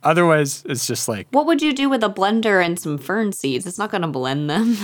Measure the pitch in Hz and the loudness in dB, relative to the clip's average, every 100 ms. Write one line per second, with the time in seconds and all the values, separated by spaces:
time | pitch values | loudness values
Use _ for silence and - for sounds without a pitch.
0 | 143 165 175 156 143 - - 127 - 113 | 2 4 4 4 2 -4 -8 -6 -4 -4
1 | - 107 - 269 302 311 302 269 277 262 | -4 -6 0 0 2 2 0 0 0 0
2 | 214 196 190 226 220 190 175 170 160 147 | 0 0 0 2 2 4 2 0 -4 -6
3 | - 202 214 190 139 127 - 190 208 202 | -4 -2 -2 -2 -4 -4 -6 -6 -4 -2
4 | 170 127 127 143 147 165 226 214 | -2 -2 -2 -2 0 0 2 0